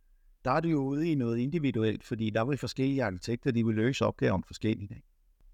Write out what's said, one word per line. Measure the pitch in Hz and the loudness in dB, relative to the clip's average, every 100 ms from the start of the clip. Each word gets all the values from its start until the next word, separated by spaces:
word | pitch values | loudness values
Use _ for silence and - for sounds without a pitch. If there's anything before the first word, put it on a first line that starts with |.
| _ _ _ _ 127 | _ _ _ _ -2
der | |
er | 151 | 0
det | 165 | 2
jo | 151 | 0
ude | 135 143 170 | 0 0 0
i | 147 | 2
noget | 117 117 | 2 0
individuelt, | 131 170 139 113 110 104 | 0 0 0 2 0 0
fordi | - 110 110 | -6 -4 -2
der | 110 117 | 0 0
vil | 143 | -2
forskellige | 110 - 135 135 | -4 -2 0 2
arkitekter, | 113 92 - 120 143 | 0 -4 -4 -2 0
de | 117 113 | 2 2
vil | 107 | 2
løse | 117 139 107 | 2 2 -2
opgaven | - 127 92 - | 0 0 0 -4
forskelligt, | - 110 - 98 | -4 -2 -2 -4
ikke? | 113 - _ _ _ - | -14 -20 _ _ _ -20